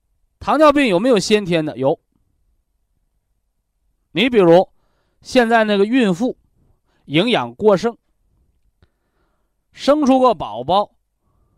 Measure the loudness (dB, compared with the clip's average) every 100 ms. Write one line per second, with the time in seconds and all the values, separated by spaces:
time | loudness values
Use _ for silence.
0 | _ _ _ _ -6 2 2 2 0 0
1 | 0 0 0 -2 -2 -4 -4 -4 -4 -4
2 | _ _ _ _ _ _ _ _ _ _
3 | _ _ _ _ _ _ _ _ _ _
4 | _ -4 -2 2 4 4 2 _ _ _
5 | _ _ -4 -2 2 0 0 0 0 0
6 | 0 -2 -6 -8 _ _ _ _ _ _
7 | -6 -2 -2 -2 -6 -4 0 0 -2 -8
8 | _ _ _ _ _ _ _ _ _ _
9 | _ _ _ _ _ _ _ -8 -2 0
10 | 2 2 2 -2 -8 -12 -4 -2 -4 _
11 | _ _ _ _ _